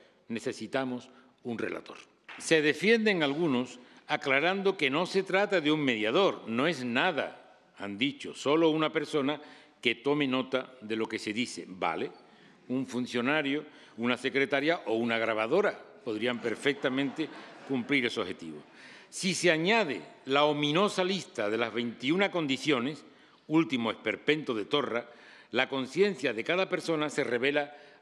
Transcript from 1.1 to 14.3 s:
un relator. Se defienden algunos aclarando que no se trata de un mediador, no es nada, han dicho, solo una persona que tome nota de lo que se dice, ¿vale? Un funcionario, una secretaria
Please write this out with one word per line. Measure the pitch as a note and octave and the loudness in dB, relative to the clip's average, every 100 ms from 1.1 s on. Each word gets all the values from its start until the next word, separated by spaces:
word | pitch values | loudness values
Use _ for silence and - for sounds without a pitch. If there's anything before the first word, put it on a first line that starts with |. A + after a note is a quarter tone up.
| - - _ | -20 -20 _
un | B2 A2 | -8 -6
relator. | G#2 E2 - - - _ - - | -4 -6 -12 -18 -20 _ -18 -6
Se | - D#3+ | 2 4
defienden | D3+ D3 G3 A#3 G#3+ F#3 | 4 4 4 4 4 2
algunos | C#3+ C#3+ E3+ B2 B2+ - - - - | 2 2 2 2 -2 -8 -20 -14 -6
aclarando | D3+ C#3+ C3+ E3 G3 F#3+ F#3 | -4 2 2 2 2 0 2
que | C#3 | 0
no | D3 F3+ | 0 0
se | F#3+ | -2
trata | F#3 F#3+ G#3 F#3+ | 0 0 2 2
de | D3 | 2
un | D#3 | 2
mediador, | C#3 A2 G#2+ D#3 F#3 G#2 A2+ | 2 2 2 4 4 2 -4
no | A#2 D#3+ | 0 0
es | C#3+ | 0
nada, | B2 A#2+ F3+ C#3 E2+ - - - _ - | -2 0 0 0 -4 -8 -20 -20 _ -12
han | G2+ G2+ | -8 -2
dicho, | C#3 C3+ E2 | -2 -4 -12
solo | - B2+ D#3 E3 | -4 0 4 4
una | D#3 D#3 | 4 0
persona | D#3 D3 D3+ C3+ D3 - - - _ | -2 -2 -2 0 -4 -8 -20 -20 _
que | A#2+ A2+ | 0 0
tome | C#3+ D3 C#3 | 2 2 2
nota | C3 B2+ C3 - - | 0 0 -4 -4 -12
de | G#2+ | -6
lo | A2+ A2 | -4 -4
que | G#2+ | -4
se | G#2+ | -4
dice, | G#2+ A#2+ - E2 | -4 -4 -6 -12
¿vale? | F#2 F2 E2+ C3+ - - - - - - | -4 -2 -2 -6 -10 -20 -20 -20 -16 -6
Un | C3 B2+ | -4 -4
funcionario, | B2 A#2+ A#2+ B2 D#3 C#3 D3 D3+ - - - | -6 -4 -2 0 2 0 -2 -6 -18 -16 -4
una | A#2+ A#2+ | 0 0
secretaria | C3 | 0